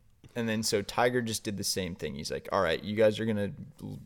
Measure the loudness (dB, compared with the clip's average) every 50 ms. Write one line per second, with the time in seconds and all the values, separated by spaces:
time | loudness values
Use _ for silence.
0 | _ -20 -20 _ -20 -12 -6 -4 -2 0 0 0 0 2 0 0 0 0 2 4
1 | 4 4 4 2 0 0 -4 -4 -4 -4 -4 -4 -2 -2 -2 -2 -2 -4 -4 -6
2 | -6 -6 -6 -6 -6 -6 -6 -6 -4 0 2 2 4 4 2 0 -2 -4 2 6
3 | 6 6 6 4 0 0 0 0 -2 -4 -4 -8 -14 -16 -14 -12 -12 -10 -10 -12
4 | -12